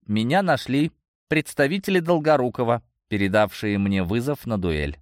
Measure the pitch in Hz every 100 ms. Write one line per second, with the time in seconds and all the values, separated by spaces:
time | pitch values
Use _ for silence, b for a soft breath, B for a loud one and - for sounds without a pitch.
0 | - 107 117 175 185 135 - 135 156 _
1 | _ _ - 151 - - 139 196 196 185
2 | 165 170 151 147 123 120 117 120 _ _
3 | - 101 98 107 104 - 107 101 98 98
4 | 87 113 131 143 120 107 87 76 73 73